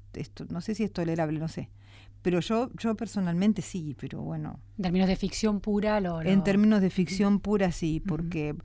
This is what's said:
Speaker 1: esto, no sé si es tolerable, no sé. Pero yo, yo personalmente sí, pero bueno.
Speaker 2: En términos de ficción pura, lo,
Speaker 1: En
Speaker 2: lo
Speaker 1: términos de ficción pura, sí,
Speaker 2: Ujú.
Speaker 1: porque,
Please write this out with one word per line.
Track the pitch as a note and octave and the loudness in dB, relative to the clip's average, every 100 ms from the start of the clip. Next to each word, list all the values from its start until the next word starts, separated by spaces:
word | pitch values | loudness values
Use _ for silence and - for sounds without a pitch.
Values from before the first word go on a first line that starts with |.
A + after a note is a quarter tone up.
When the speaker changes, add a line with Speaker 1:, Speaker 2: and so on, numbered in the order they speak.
| - | -14
Speaker 1:
esto, | - C#3 - - | -12 -12 -12 -10
no | E3+ | -8
sé | G3 G#3+ | -6 -4
si | |
es | G3+ | -4
tolerable, | F#3 E3 E3+ D#3 D#3 | -2 -2 0 -2 -2
no | D#3+ | -6
sé. | - - - - - - - | -8 -12 -16 -20 -20 -20 -6
Pero | F3+ F3 | 0 0
yo, | - A3 B3 - | 0 0 -2 -4
yo | A3+ G#3+ | -4 -2
personalmente | G#3+ G#3 F3+ E3+ G#3 G#3 | -4 -2 -2 2 2 2
sí, | - F#3 D3+ - | -2 -6 -8 -8
pero | C3+ D#3 | -10 -8
bueno. | D3+ D#3+ D3+ - - - | -8 -8 -8 -12 -14 -4
Speaker 2:
En | |
términos | F3+ F#3 F#3 | 0 2 4
de | F#3+ | 2
ficción | G3 - A3 G3+ | -2 0 0 0
pura, | G#3+ G#3 G#3+ G#3+ | 0 0 2 2
lo, | F#3 E3 | 0 0
Speaker 1:
En | D#3+ G3 | 4 4
Speaker 2:
lo | |
Speaker 1:
términos | F#3 G3 G#3+ G#3+ | 4 6 6 6
de | F#3+ | 4
ficción | - F3 F#3+ G3+ G3+ | 2 0 2 4 2
pura, | G3 G#3 F#3 | 2 2 2
sí, | - E3 D#3+ | 0 -2 -2
Speaker 2:
Ujú. | G3 | -2
Speaker 1:
porque, | D#3 E3+ E3 D3 D3+ | -2 -2 -4 -4 -6